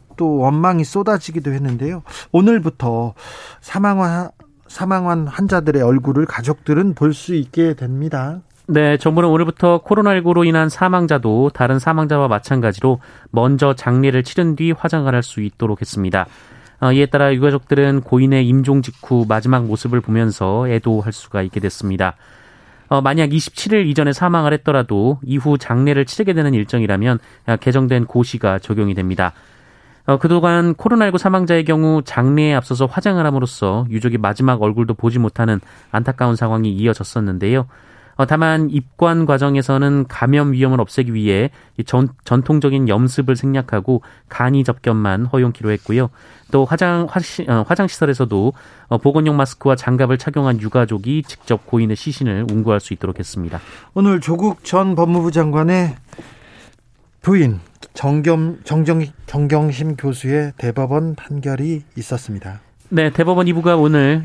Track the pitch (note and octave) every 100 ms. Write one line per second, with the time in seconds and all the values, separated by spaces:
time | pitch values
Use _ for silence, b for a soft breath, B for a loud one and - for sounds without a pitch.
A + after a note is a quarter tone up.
0 | - - E3 D3 C3 D3+ F3+ F3 D3 G3
1 | G3 G3+ - E3 C#3+ C3+ C#3 A#2+ C#3 F3
2 | B B B E3+ G3+ A3+ D#3+ - B2 A#2
3 | A#2 - B B B B - G3 G3+ G3
4 | F3+ E3+ F3+ - _ _ _ - F#3+ F#3+
5 | F3+ E3+ D3+ - G3 F#3 D3+ C#3+ A#2+ C3+
6 | C3 C3+ D#3+ A#2 A#2+ D3+ - D3+ G3 D3
7 | D3 D3 - E3+ B2+ - E3 D3 B2 C3+
8 | D#3 D3+ C3 F3 - _ - D3 D3+ D3
9 | D#3+ D#3+ E3+ D#3+ E3 - F3 E3+ - G#3
10 | G#3 F#3+ E3+ F3 E3+ D#3+ D#3+ - F#3 F3+
11 | E3+ D3 A#2 A2 C#3 - B2 C3 D#3+ D#3+
12 | D#3 D3 C3+ G#2 - C3 A2+ G2 C3 B2+
13 | B B B A2+ B2 C#3 C#3+ C3 - B2
14 | C3+ C3 B2+ - E3+ D3 E3 D#3+ E3 D#3+
15 | C#3 B2 A#2+ - G#2 - A2+ G#2 G#2 G#2
16 | F#2 F#2 F2 B B B B B C3 C3
17 | C#3+ C#3+ C#3 C3 C#3+ C#3 - C#3 C#3 C#3
18 | B2+ B2 C3+ C3+ B2 C3 C3 C#3 B2 -
19 | - B2 A2 A2 A#2+ B2+ A#2 G#2+ A#2+ A#2+
20 | A2 A2 A2+ G2+ F#2+ G#2+ B2+ A#2 A#2 A2
21 | G#2+ - - G2+ F#2+ G#2 G2 - G2+ F#2+
22 | F#2+ - b b b b b b b C#3
23 | C3+ D3+ D3 D#3 - - G3+ G#3+ E3+ C#3+
24 | D3 C3 F3+ E3+ D3 D3+ - C#3 B2 G2+
25 | A2+ C#3+ C3+ C#3 C#3 C#3+ - A#2+ C#3 C#3
26 | C3+ - G3+ E3 D3 B2 G#2 B2 G#2 G2
27 | A#2 A#2+ b b - A2+ C3 C3 B2+ B2+
28 | A2+ B2 A#2+ A#2+ G#2 F#2+ - G#2+ G2+ F#2+
29 | F#2 F#2 F2+ b b b b b b b
30 | - C#3 E3 F3 E3+ E3+ E3+ D#3 G#3+ A#3
31 | G#3 F3+ F#3+ F#3 E3+ E3+ D#3 D#3 D#3 D#3
32 | C3+ - B2+ D3 D3+ C#3 - B2 C3 F#3
33 | G#3 F#3 D#3 C3+ B2 - G2 G#2 A#2+ A2
34 | A#2+ A#2 G2+ G#2 C3 A#2+ G#2+ G#2+ A#2 A2
35 | A#2 A#2+ A2 - A2+ G2+ B B B G#2+
36 | A#2+ B2+ B2 A2+ A#2 A2+ A2 G2 A2+ G#2+
37 | G2+ A#2+ G#2 F#2 G2 C3 B2+ b b b
38 | b b C3 D#3 D#3+ D#3+ D3+ C#3+ C3 -
39 | E3+ E3 D#3 C#3 C#3+ C#3 C3 C3+ C#3 C#3+
40 | B2+ - A#2+ C#3+ C#3+ B2+ C3 B2+ A2 -
41 | B2 A2+ G#2 G2 C3+ b b - A2+ B2
42 | C3 - - B2 B2+ D3+ C#3 C3+ B2 G#2
43 | B2+ B2+ C3 B2 C3+ C3+ B2+ G#2+ F#2+ B2
44 | B B _ - B2 C#3 B2+ B2 - A2
45 | G#2 F#2+ B2 C3 B2 A#2 A2 G#2 - A#2
46 | B2+ b b b b C#3 C3 E3 F3+ F3
47 | E3+ F#3 E3 - - A2+ G#2+ - F#3+ -
48 | D3 C3 B2 G2+ A2+ B B B B A#2+
49 | - D3+ D#3 D3 C3+ - C#3 B2+ - B2+
50 | B2+ B2+ - D3 C3+ A#2 G#2+ B2+ A#2 G#2+
51 | A2 D3+ D3 - - A2+ - A#2 A2 G#2+
52 | - C#3 B2+ G2 A2+ G#2+ A2 G#2 - F#2+
53 | F#2+ F2+ F2+ - E2+ E2 B B B F#3+
54 | G3 F#3 D3+ E3+ G#3 F3 - F3+ F#3+ E3
55 | E3+ F3 E3+ D#3+ D#3 D3+ D#3+ F#3 F3 B2+
56 | - B B B B B B B _ _
57 | _ _ - G3 C3+ F#2+ - _ - -
58 | C#3 D3+ D3+ E3 D#3+ E3+ - D#3 D#3 D#3+
59 | D3 - - C#3+ C#3+ D3+ D3+ C3 D#3 C#3
60 | C#3 B2+ C3 D3 D3 - A#2+ A2+ C3 D3
61 | D#3+ D3+ - C#3+ C#3 C3+ D3+ D#3 D3 -
62 | - B2 - G2+ F#2+ G2+ - _ _ E3
63 | D#3 D3+ E3 F3+ F3+ E3+ E3+ E3+ D3+ D3+
64 | C#3 D#3